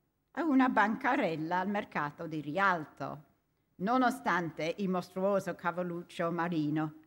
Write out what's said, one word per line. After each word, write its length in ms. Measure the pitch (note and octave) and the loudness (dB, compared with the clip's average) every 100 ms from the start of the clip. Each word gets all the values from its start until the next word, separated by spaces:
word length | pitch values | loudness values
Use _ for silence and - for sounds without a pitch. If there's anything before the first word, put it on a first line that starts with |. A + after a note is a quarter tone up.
| _ _ _ | _ _ _
a 100 | - | -4
una 260 | E4 C4 C4 | 4 6 6
bancarella 920 | G#3 G#3 A3 A#3+ C#4+ F#3+ D#3 D#3+ F3+ | 4 2 2 0 2 0 -2 -2 -2
al 80 | F#3+ | 0
mercato 580 | G3+ G#3+ F3 D3 - E3 | -2 -4 -4 -6 -6 -8
di 140 | D#3 | -6
Rialto, 840 | D3 E3 G3 F3 D3 - C#3+ D3 - _ _ _ _ - | -4 2 2 2 -2 -10 -10 -10 -16 _ _ _ _ -6
nonostante 1000 | F#3+ B3+ B3 C4 A3+ F3 E3+ - D#3 F#3 | 0 4 2 2 0 0 -2 -4 -4 -2
il 100 | F#3+ | 0
mostruoso 680 | F#3 - F#3+ F#3+ G3 F3 | -2 -2 -2 2 2 -2
cavalluccio 760 | E3 F3 E3+ F3+ E3+ F3 - E3+ | -4 -4 -4 -6 -6 -10 -4 -2
marino 680 | E3+ E3 E3 D3 D#3 D#3 D#3 | -2 -2 0 0 0 -2 -6